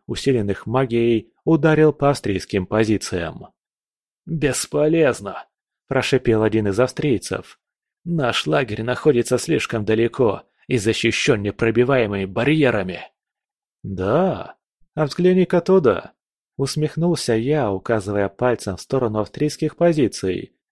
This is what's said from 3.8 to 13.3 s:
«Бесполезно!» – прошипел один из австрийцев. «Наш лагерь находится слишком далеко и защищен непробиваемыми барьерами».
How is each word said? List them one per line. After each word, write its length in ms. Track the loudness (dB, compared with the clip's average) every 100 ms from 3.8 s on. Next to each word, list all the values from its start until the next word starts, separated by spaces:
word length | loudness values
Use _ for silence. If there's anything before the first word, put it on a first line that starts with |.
| _ _ _ _
«Бесполезно!» – 1200 | -8 -2 -2 -2 -4 0 2 4 2 2 -6 -12 -16 _ _ _ -4
прошипел 540 | -2 0 0 2 2
один 260 | 2 2 0
из 120 | 0
австрийцев. 800 | -2 0 -2 -2 -2 -8 -10 -20 _ _ _ _
«Наш 420 | -6 -2 -2 -2 0
лагерь 360 | 0 0 -4
находится 540 | -4 -2 2 2 2 -2
слишком 480 | 0 -2 -2 -4
далеко 640 | 0 2 0 2 0 0 -8 _ -4
и 80 | -2
защищен 640 | 0 0 0 0 2 0
непробиваемыми 840 | 0 -2 0 2 2 2 0 -2 -4
барьерами». 840 | -2 0 2 2 0 -4 -8 -14 _ _